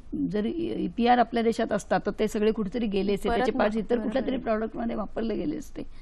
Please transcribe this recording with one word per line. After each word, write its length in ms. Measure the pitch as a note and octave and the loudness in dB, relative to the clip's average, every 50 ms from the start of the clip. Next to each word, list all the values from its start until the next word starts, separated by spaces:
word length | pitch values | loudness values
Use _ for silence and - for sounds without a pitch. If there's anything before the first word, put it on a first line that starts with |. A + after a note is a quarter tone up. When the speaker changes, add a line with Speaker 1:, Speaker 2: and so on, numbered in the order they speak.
| - - - D4 C#4+ F3 | -10 -8 -4 -2 -2 0
Speaker 1:
जर 160 | F3 G#3 G#3 | 0 0 0
ई-, 280 | A#3 - A3+ A3 - - | -2 -2 -2 -4 -4 -2
ईपीआर 420 | - - F#3 F3 - A#3 A#3+ B3 B3 | -2 -4 -2 0 2 4 6 6 6
आपल्या 240 | A3+ - - A#3 A3+ | 4 4 2 2 2
देशात 300 | A#3 A3 - A3+ - - | 2 2 2 0 0 0
असतात, 280 | G3 - - G3+ F3+ - | -2 0 0 0 0 0
तर 40 | G#3 G3 - | 0 -2 0
ते 100 | G#3+ G3+ | 0 0
सगळे 240 | - A3 G#3 A3 G#3+ | 0 2 2 2 2
कुठेतरी 340 | A3+ G#3+ G3+ - A#3+ A3+ | 2 0 -2 -2 -2 0
गेले 280 | G#3 G3 F#3+ F#3+ G3+ G3+ | 0 0 2 2 2 0
असते, 140 | G3 - B3+ | 0 2 0
Speaker 2:
परत 80 | A#3 | 2
Speaker 1:
त्याचे 160 | - B3 A#3+ F3+ | 2 2 2 2
Speaker 2:
मग 60 | C4 | 2
Speaker 1:
पार्ट्स 180 | G3+ G#3+ G#3+ | 2 2 2
इतर 100 | A3+ G3 - | 0 0 0
Speaker 2:
बरोबर 140 | A#3+ A3+ - | 0 0 0
Speaker 1:
कुठल्या 180 | B3+ G#3+ C4 A#3+ | 0 0 0 0
तरी 80 | C4+ | 0
Speaker 2:
आहे. 100 | C4 C4 | -2 -2
Speaker 1:
प्रॉडक्टमध्ये 560 | - A3+ A3 G#3+ A3 A3 - - A#3 A#3 A#3 | 0 0 0 0 -2 -4 -4 -4 -4 -4 -2
वापरले 400 | A3+ G3 - - - A3+ A3+ G#3+ | -4 -4 -4 -4 -4 -2 -2 -2
गेले 200 | - - - - | -2 -2 -2 -4
असते. 260 | - - - - - - - - - | -4 -6 -10 -10 -10 -10 -10 -10 -12